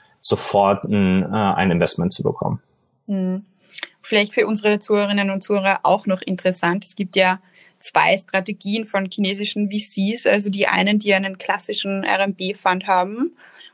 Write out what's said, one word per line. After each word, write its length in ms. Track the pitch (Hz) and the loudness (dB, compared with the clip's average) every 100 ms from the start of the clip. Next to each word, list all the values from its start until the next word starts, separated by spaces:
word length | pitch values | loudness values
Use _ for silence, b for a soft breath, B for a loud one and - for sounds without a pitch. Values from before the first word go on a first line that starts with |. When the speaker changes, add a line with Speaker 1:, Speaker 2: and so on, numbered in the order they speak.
| b b | b b
Speaker 1:
sofort 640 | - 104 - 101 98 101 | -2 0 2 4 4 2
ein, 380 | - 104 95 95 | 0 2 4 2
äh, 40 | 87 | 0
ein 440 | 110 101 - 95 | 0 0 2 2
Investment 440 | 85 82 - 90 | 2 0 0 -4
zu 80 | - | -2
bekommen. 400 | - - - - - _ _ _ - | -4 -2 -4 -4 -8 _ _ _ -6
Speaker 2:
Hm. 360 | 196 185 185 - _ B B B B | -4 -2 -4 -8 _ B B B B
Vielleicht 320 | - 214 208 | -2 0 2
für 140 | - 208 | 0 0
unsere 320 | 214 208 208 | 2 2 0
Zuhörerinnen 520 | - 208 202 202 196 | 2 0 2 0 0
und 120 | 196 | -2
Zuhörer 380 | - 202 190 190 | -2 0 2 2
auch 240 | 156 196 202 | 2 2 2
noch 160 | 185 | -2
interessant. 640 | - 180 185 180 170 190 | -2 -2 0 0 0 0
Es 100 | - | -4
gibt 220 | - 190 190 | -6 -2 2
ja 240 | 185 190 b b b b | 4 2 b b b b
zwei 380 | - 160 175 190 | 0 2 4 2
Strategien 680 | - 190 190 208 196 220 | 0 -2 -2 -6 -4 -4
von 240 | 214 196 190 | -2 -4 -4
chinesischen 600 | - 190 196 208 208 202 | -2 -2 -2 -4 -4 -4
V 60 | 208 | -2
Cs. 500 | 208 - 196 233 - | -4 -2 -2 0 2
Also 240 | 208 202 | 2 0
die 160 | 196 - | 0 0
einen, 320 | 190 190 214 | 2 2 2
die 160 | 208 | 2
einen 240 | 190 196 190 | 0 0 -6
klassischen 680 | - 196 - 208 202 196 | -4 -4 -4 -6 -6 -4
R 160 | 190 196 | -2 0
M 140 | 196 | 0
B 200 | 190 185 | -2 -6
Fund 320 | 202 190 185 196 | -2 0 0 2
haben 460 | 185 185 226 330 B B B B | 0 0 -2 -6 B B B B